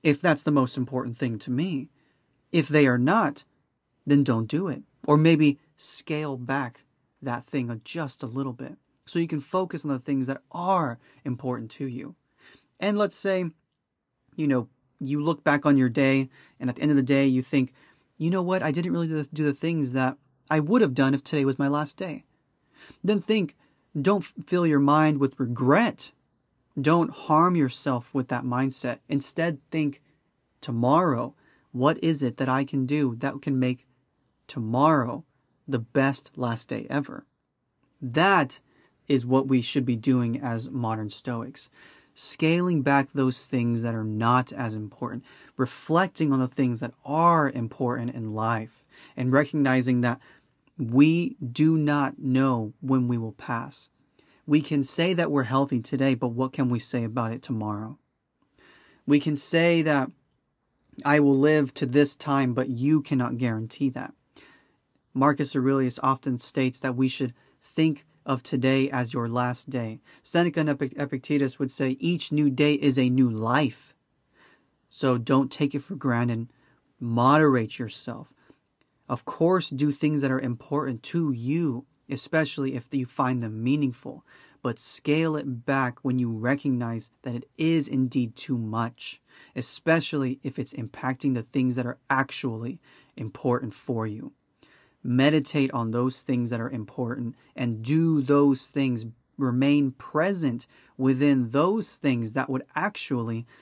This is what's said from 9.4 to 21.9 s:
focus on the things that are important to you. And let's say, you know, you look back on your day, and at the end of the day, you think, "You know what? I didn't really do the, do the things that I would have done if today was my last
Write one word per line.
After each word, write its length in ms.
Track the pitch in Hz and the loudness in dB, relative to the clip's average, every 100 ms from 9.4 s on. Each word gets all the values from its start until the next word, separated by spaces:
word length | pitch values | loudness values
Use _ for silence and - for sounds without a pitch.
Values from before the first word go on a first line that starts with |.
focus 440 | - 185 185 160 | -4 -4 -4 -6
on 60 | 151 | -6
the 80 | 131 | -6
things 280 | 135 135 127 | -2 -2 -2
that 160 | 131 - | -6 -10
are 460 | 170 175 185 147 117 _ _ | -6 0 0 0 -6 _ _
important 460 | 135 120 131 123 113 | -8 -6 -4 -6 -8
to 140 | - 135 | -10 -10
you. 280 | 123 - - _ _ _ - _ _ | -8 -12 -16 _ _ _ -20 _ _
And 180 | 196 208 | -2 0
let's 200 | 202 - | 0 0
say, 340 | 196 190 175 - _ _ _ _ _ _ _ - | -2 0 -2 -8 _ _ _ _ _ _ _ -4
you 100 | 151 | 0
know, 220 | 127 117 _ _ _ | 0 -2 _ _ _
you 200 | 135 147 | -4 -2
look 220 | 151 156 | -2 0
back 240 | - 143 147 | 2 2 4
on 100 | 139 | 4
your 120 | 127 | 4
day, 420 | 123 135 135 131 - _ _ | 2 2 2 0 -8 _ _
and 120 | 127 | -6
at 60 | 120 | -2
the 60 | |
end 100 | 151 | 2
of 40 | 143 | 2
the 60 | |
day, 240 | 131 139 139 | 4 4 4
you 160 | 127 | 2
think, 320 | 123 143 127 _ _ _ _ - | 0 0 0 _ _ _ _ -4
"You 120 | 160 | -2
know 120 | 185 | 0
what? 200 | 180 185 | 0 0
I 80 | 156 | 0
didn't 220 | 156 175 | -2 -2
really 160 | 170 165 | -2 -2
do 140 | 156 | -4
the, 60 | 143 | -4
do 120 | 156 | -2
the 80 | 147 | -2
things 400 | 139 165 165 135 | 0 -2 -2 -2
that 240 | 131 127 - _ _ - | 0 -2 -4 _ _ -2
I 100 | 156 | 0
would 220 | 147 240 | 2 4
have 120 | 185 | 4
done 200 | 127 135 | 2 2
if 100 | 135 | 0
today 200 | - 151 | -2 0
was 140 | 135 131 | 0 0
my 100 | 139 | 0
last 280 | 147 151 | 0 -4